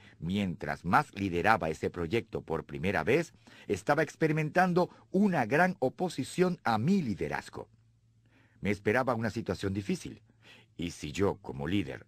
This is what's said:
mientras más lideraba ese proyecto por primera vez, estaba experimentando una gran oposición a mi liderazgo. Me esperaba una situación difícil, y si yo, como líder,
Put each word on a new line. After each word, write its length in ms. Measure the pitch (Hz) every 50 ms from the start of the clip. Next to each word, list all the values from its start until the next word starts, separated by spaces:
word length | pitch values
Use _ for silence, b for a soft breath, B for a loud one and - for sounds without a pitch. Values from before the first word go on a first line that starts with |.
| B B B B
mientras 680 | - 85 95 104 - 92 76 - - 73 71 - -
más 260 | 87 110 143 151 - -
lideraba 560 | 101 98 95 85 85 82 104 113 92 85 80
ese 180 | 78 - - 90
proyecto 540 | - 87 85 78 104 117 - - - 78 -
por 220 | - 80 78 73
primera 380 | - 71 69 78 98 92 82 78
vez, 300 | 90 131 170 165 - - B B B B B B
estaba 360 | B 101 92 - - 147 156 156
experimentando 880 | - - - 165 151 156 156 156 151 - 180 185 185 170 180 175 B B B B B
una 380 | - 196 214 202 175 147 117
gran 280 | 104 131 156 180 185 175 -
oposición 800 | 131 131 - - 180 175 - - 123 - - 170 180 185 175 - -
a 140 | 117 113
mi 240 | 107 113 165 202 196
liderazgo. 680 | 151 113 98 - 80 71 71 - - - - - - - _ _ _ _ _ _ _ _ _ _ _ b b b b b b b
Me 100 | - 98
esperaba 460 | 101 - - 107 110 127 131 131 120
una 160 | 113 113 107
situación 420 | - 117 - - 90 - - 98 95
difícil, 480 | 104 98 - 185 160 - 131 110 - _ _ B B B B B B B B _
y 140 | - 85 85
si 200 | - - - 76
yo, 260 | 67 85 101 95 76
como 300 | - - - 64 67 69
líder, 380 | 82 98 101 85 65 64 57 -